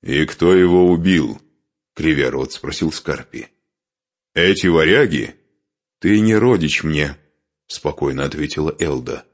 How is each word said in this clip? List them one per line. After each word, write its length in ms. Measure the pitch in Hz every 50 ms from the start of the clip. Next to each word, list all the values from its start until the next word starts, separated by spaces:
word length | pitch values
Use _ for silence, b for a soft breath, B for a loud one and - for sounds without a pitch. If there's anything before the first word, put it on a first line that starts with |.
«И 240 | - - 69 73 78
кто 280 | 73 - - 85 87 92
его 360 | 92 90 90 90 90 90 87
убил?» 520 | 90 85 82 92 92 82 76 - 55 - _ _ _ _ _ _ _ _ _ _ _
кривя 360 | - 78 80 78 71 69 64
рот, 220 | 62 67 65 64 -
спросил 380 | - - 69 73 - - 80 -
Скарпи. 560 | - - - 71 64 - _ - - 62 - _ _ _ _ _ _ _ _ _ _ _ _ _ _ _ _ _
«Эти 340 | - 85 92 98 98 -
варяги?» 680 | 92 85 80 80 80 98 131 147 104 78 67 55 - - _ _ _ _ _ _ _ _ _ _ _ _ _
«Ты 220 | - 87 104 107
не 140 | 107 110 110
родич 480 | 107 110 123 123 92 80 76 73 - -
мне», 340 | 78 78 73 76 71 71 - _ _ _ _ _ _ _ _ _
спокойно 560 | _ - - _ 76 71 - - 69 67 69 69
ответила 500 | 69 71 73 76 73 - - 76 78 76 -
Элда. 460 | 85 80 71 65 62 62 - - - _